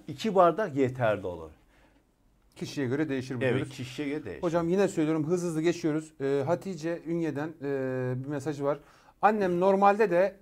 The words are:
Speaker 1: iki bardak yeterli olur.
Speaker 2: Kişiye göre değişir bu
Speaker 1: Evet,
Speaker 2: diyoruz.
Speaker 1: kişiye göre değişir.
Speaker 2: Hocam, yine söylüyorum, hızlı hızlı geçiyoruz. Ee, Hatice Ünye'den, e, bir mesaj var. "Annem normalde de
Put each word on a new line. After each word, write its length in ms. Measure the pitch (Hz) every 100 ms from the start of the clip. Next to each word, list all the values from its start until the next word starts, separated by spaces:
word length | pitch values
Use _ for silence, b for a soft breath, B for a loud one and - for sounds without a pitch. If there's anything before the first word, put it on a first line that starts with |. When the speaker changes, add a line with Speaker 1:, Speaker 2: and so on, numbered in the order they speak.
| -
Speaker 1:
iki 260 | - 220
bardak 420 | 190 170 160 208 135
yeterli 500 | 127 127 113 104 95
olur. 240 | 87 80 80 _ b b b _ _ _ _ _ -
Speaker 2:
Kişiye 300 | 117 147 131
göre 220 | 131 156
değişir 320 | 135 127 127
bu 40 |
Speaker 1:
Evet, 100 | 131
Speaker 2:
diyoruz. 180 | 131 151
Speaker 1:
kişiye 360 | - 123 - 147
göre 160 | 151
değişir. 180 | 110 80
Speaker 2:
Hocam, 260 | 175 165 170
yine 200 | 190 190
söylüyorum, 380 | - 151 160 147
hızlı 220 | 180 175
hızlı 140 | 156
geçiyoruz. 500 | 165 165 165 151 156 -
Ee, 220 | 139 139 135
Hatice 560 | 175 196 170 160 170 151
Ünye'den, 420 | 170 160 135 160 160
e, 500 | 143 139 131 127 127 127
bir 40 | 135
mesaj 320 | 147 131 139
var. 160 | 139 147 - b b b
"Annem 380 | 196 220 190 175
normalde 500 | 190 196 196 208 214
de 260 | 170 190 -